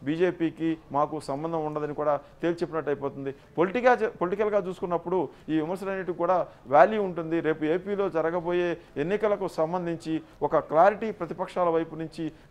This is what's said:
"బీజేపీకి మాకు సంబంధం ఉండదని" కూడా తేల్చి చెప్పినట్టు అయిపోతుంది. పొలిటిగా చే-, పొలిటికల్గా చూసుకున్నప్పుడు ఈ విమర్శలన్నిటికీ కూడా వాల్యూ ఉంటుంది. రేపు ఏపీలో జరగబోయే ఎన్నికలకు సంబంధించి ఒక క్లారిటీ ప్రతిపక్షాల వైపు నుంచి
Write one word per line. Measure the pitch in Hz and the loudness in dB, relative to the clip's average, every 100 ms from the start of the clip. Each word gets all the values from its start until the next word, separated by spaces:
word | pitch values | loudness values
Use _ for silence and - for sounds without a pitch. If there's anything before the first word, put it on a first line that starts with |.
"బీజేపీకి | 127 165 180 170 160 - 165 156 - | -4 0 0 2 -4 -2 -2 -2 -4
మాకు | 139 151 151 | -2 0 -2
సంబంధం | - 139 160 165 151 | -6 -4 -4 -4 -4
ఉండదని" | 151 147 | -4 -4
కూడా | 143 147 143 - - | -2 0 0 -4 -4
తేల్చి | 170 170 | -4 -2
చెప్పినట్టు | 165 156 147 | -4 -4 -2
అయిపోతుంది. | 135 135 139 135 131 - 151 | -2 -4 -6 -8 -10 -8 0
పొలిటిగా | 185 247 247 | 0 4 4
చే-, | 226 214 | 4 0
పొలిటికల్గా | - 220 202 214 202 185 | -2 -4 -2 0 0 -2
చూసుకున్నప్పుడు | 175 185 170 175 185 135 - - | -6 -4 -4 0 -2 -2 -6 -2
ఈ | 156 | -2
విమర్శలన్నిటికీ | 156 185 196 190 175 165 | 0 -4 -4 -4 -6 -2
కూడా | 175 180 139 - 117 | 2 2 0 -8 4
వాల్యూ | 147 185 220 | 8 8 6
ఉంటుంది. | 190 170 160 165 | -2 -4 -4 -2
రేపు | 156 151 151 | 0 0 0
ఏపీలో | 180 196 202 190 | -2 -2 -2 0
జరగబోయే | 160 160 180 165 175 175 170 - 131 | 0 0 -2 -2 0 0 -4 -8 -6
ఎన్నికలకు | 160 208 214 202 175 | -2 0 0 0 -2
సంబంధించి | - 160 185 170 160 160 156 - - | -2 0 0 -4 -6 -4 -6 -6 -6
ఒక | 147 156 | 0 0
క్లారిటీ | - 151 190 202 220 | 4 6 6 4 -4
ప్రతిపక్షాల | 202 170 170 180 185 175 | -6 -8 -6 -6 0 2
వైపు | 165 165 156 | 2 0 -6
నుంచి | 160 - 156 - - | -10 -6 -8 -8 -2